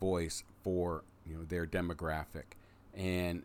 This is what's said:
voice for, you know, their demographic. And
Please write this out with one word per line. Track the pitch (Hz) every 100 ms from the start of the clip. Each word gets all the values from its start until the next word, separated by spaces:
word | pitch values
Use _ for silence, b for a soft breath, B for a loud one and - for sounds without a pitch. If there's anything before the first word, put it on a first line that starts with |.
voice | 95 90 82 - - -
for, | 98 90 87 80 - -
you | 80 80
know, |
their | 80 87 82
demographic. | 90 87 82 82 78 76 80 - - b b b -
And | 92 90 90 87